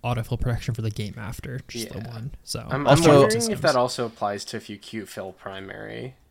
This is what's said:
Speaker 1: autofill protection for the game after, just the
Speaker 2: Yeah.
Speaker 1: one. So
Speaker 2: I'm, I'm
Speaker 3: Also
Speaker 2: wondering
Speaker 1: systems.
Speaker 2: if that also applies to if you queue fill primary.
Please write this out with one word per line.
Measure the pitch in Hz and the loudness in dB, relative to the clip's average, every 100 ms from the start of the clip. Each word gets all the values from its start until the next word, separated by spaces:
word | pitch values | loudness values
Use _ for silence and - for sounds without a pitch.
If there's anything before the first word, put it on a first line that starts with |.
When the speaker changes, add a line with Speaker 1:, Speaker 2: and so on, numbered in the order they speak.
Speaker 1:
autofill | 120 120 - 120 | -4 -2 -2 -2
protection | 127 113 - | 0 -2 -2
for | 117 | -4
the | 113 | -4
game | 107 104 - | -4 -8 -8
after, | 104 113 - 127 - | -10 -10 -10 -12 -10
just | 120 110 | -10 -8
the | 95 | -10
Speaker 2:
Yeah. | 113 | -12
Speaker 1:
one. | 113 127 - | -10 -12 -12
So | - - | -10 -10
Speaker 2:
I'm, | - 135 | -4 0
I'm | 139 | 6
Speaker 3:
Also | 143 165 | 8 10
Speaker 2:
wondering | 143 135 | 8 8
Speaker 1:
systems. | - 226 | 4 -2
Speaker 2:
if | 208 | 0
that | 160 | 2
also | 127 123 - 117 | 4 2 0 -6
applies | - 104 101 - | -2 -4 -4 -8
to | 113 | -10
if | - | -10
you | 104 | -14
queue | - 113 | -10 -12
fill | 98 - 95 | -10 -12 -12
primary. | - 101 95 98 101 107 113 127 - _ | -12 -12 -12 -12 -12 -12 -10 -12 -14 _